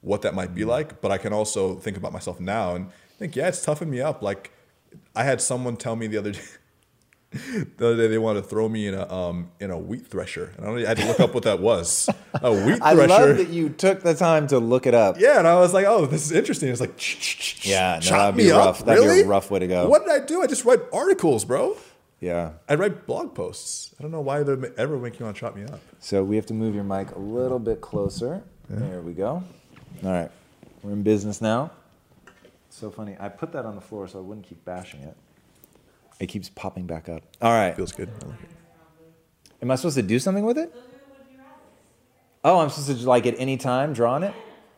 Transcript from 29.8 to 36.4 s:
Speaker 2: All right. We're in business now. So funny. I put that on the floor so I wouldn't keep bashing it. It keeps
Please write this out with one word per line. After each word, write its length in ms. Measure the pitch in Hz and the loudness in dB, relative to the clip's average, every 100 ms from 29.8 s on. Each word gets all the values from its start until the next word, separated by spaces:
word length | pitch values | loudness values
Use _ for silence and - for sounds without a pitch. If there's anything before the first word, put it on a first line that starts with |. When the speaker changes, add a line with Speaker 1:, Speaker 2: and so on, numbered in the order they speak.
| - - | -20 -10
Speaker 2:
All 60 | 95 | -4
right. 200 | 90 78 - _ _ - _ | -2 -4 -12 _ _ -20 _
We're 80 | 101 | -10
in 120 | 101 | -4
business 360 | 104 107 104 101 | 0 0 0 -6
now. 300 | 110 113 156 - _ _ _ _ _ _ _ _ _ | -2 -2 -4 -12 _ _ _ _ _ _ _ _ _
So 220 | - 110 | -16 -16
funny. 260 | 95 104 98 | -14 -16 -14
I 80 | 101 | -16
put 240 | 98 165 | -12 -12
that 120 | 151 | -10
on 120 | 113 101 | -12 -14
the 40 | |
floor 280 | 92 107 95 | -14 -14 -12
so 100 | 98 | -14
I 40 | |
wouldn't 220 | 92 107 | -16 -16
keep 200 | 98 82 | -18 -20
bashing 380 | - 90 90 73 | -14 -12 -14 -18
it. 140 | 69 - _ _ _ _ _ _ _ _ _ _ | -20 -20 _ _ _ _ _ _ _ _ _ _
It 80 | 92 | -8
keeps 240 | 107 | -8